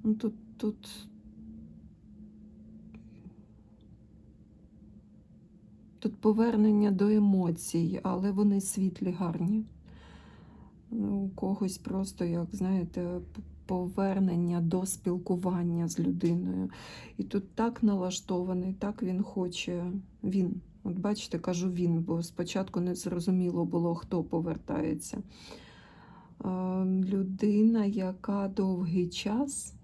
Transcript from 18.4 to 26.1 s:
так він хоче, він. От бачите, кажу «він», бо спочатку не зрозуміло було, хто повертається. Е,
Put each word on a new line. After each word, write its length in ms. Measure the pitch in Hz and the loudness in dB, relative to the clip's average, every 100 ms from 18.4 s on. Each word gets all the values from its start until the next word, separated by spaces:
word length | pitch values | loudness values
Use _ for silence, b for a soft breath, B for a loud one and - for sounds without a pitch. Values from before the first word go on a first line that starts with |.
| 180 180 180 | 0 -2 -2
так 300 | 190 202 208 | -4 -4 -4
він 200 | 185 185 | -2 -2
хоче, 680 | 202 - 180 175 - 175 180 196 - - | -2 -2 -4 -4 -4 -4 -4 -6 -8 -6
він. 380 | 196 190 180 185 - - | 0 2 2 0 -8 -10
От 160 | 202 180 | -6 -2
бачите, 400 | 202 202 - 170 | -2 -2 -2 -4
кажу 320 | 170 175 185 | -2 0 0
«він», 300 | 175 175 165 | 2 2 2
бо 220 | 165 165 | 2 -2
спочатку 560 | 170 - 175 196 190 - | -2 -6 -4 -2 -2 -2
не 160 | 180 175 | -2 -2
зрозуміло 680 | 185 175 175 185 180 175 170 | -2 -2 2 2 4 2 0
було, 300 | 170 170 170 | 2 0 0
хто 280 | - 180 | -2 -2
повертається. 920 | 160 170 170 160 - 196 - - - - | 0 -2 -2 -4 -4 -2 0 -2 -6 -10
Е, 1300 | - - - - - - - - - | -10 -16 -18 -18 -20 -20 -20 -20 -20